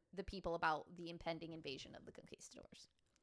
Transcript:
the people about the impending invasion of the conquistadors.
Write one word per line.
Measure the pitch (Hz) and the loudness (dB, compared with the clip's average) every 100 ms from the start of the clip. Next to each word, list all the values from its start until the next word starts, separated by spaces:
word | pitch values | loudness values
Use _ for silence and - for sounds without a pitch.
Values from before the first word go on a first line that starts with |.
| - | -6
the | 180 | -6
people | 180 196 175 165 | -4 0 2 6
about | 165 151 - 175 | 8 6 4 -6
the | 170 | -4
impending | 170 170 165 165 | 0 0 0 0
invasion | 160 151 131 - - | -2 -2 -2 -4 -10
of | - | -10
the | |
conquistadors. | - - - - - - - - _ _ _ | -10 -10 -12 -10 -12 -12 -14 -18 _ _ _